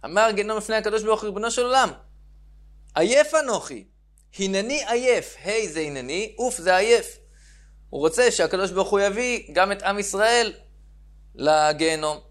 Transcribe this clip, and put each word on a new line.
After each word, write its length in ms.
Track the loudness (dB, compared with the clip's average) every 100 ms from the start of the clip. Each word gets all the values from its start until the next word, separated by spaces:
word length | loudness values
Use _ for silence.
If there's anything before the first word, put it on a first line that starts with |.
| -4
אמר 260 | 2 2
גיהנום 260 | 2 -2 -4
לפני 180 | -2 -2
הקדוש 280 | 0 -2
ברוך 180 | 0 -2
הוא, 60 | -2
"ריבונו 240 | -6 -4
של 100 | -2
עולם, 300 | 0 2 2 -2 -20 -20 -20 -20 -20 -20 -20 -20 -8 -2
עייף 380 | 2 4 4
אנוכי, 540 | 2 0 -4 -6 -14 -18 _ _ _ _ -6
הנני 440 | -2 -2 -2 -4 -2
עייף", 480 | 0 2 0 0 -12
ה' 240 | -4 -2 -2
זה 120 | -4
הנני, 540 | -6 -6 -6 -6 -6 -4
עוף 200 | -4 -2
זה 200 | 2 2
עייף. 400 | 6 2 2 -16 -20 -20 -20 -20 -20 -20 -12
הוא 100 | -2
רוצה 320 | 0 2 2
שהקדוש 400 | 2 0 0 -2
ברוך 180 | -2 0
הוא 100 | 2
יביא 540 | 2 0 -4 -4 -4
גם 180 | 2 2
את 100 | 2
עם 180 | -2 -4
ישראל 540 | -4 0 2 4 0 -4 -20 -20 -20 -20 -20 -20 -20 -4
לגיהנום. 840 | 2 4 4 2 0 0 -4 -6 -12